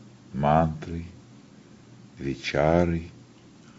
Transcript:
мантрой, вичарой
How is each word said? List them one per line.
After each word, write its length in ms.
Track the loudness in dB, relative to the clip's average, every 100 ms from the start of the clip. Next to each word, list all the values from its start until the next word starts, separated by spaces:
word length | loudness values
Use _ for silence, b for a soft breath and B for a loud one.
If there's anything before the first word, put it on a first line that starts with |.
| -20 -20 -14
мантрой, 720 | -2 2 2 2 -2 -10 -10 -12 -16 -20 -20 -20 -20 -20 -20 -20 -20 -20 -12
вичарой 920 | -8 -8 -4 0 4 4 4 0 -6 -16 -20 -20 -20 -20 -20